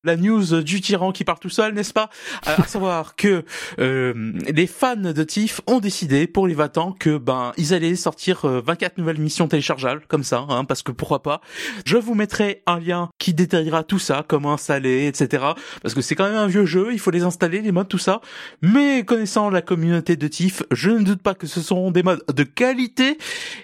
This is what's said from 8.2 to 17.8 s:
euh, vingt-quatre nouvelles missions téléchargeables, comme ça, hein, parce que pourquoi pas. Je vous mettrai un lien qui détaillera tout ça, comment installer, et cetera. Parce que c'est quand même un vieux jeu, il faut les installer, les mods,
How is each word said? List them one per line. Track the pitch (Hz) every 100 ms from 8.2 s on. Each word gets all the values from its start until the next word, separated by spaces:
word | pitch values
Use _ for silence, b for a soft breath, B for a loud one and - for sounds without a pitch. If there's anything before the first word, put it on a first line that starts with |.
| 185 180
euh, | 143 127
vingt-quatre | 123 175 180 -
nouvelles | 165 156
missions | 151 - 160
téléchargeables, | 151 151 135 127 151 -
comme | 156
ça, | 127 123 143
hein, | 123 143
parce | 135
que | -
pourquoi | 120 - 143
pas. | 143 156 B B 277 214 139
Je | 233
vous | 226
mettrai | 214 208 - 202 - 175
un | 175
lien | 170 175 175 -
qui | 190
détaillera | 160 180 175 156 160
tout | 160 190
ça, | - 139 -
comment | 147 143
installer, | 147 - 139 131 127 143
et | -
cetera. | 131 139 139 160 B B
Parce | -
que | 139
c'est | -
quand | 151 196
même | 220
un | 202
vieux | 202 175
jeu, | 180 220
il | 226
faut | 190
les | 175
installer, | 180 175 170 196
les | 214
mods, | 175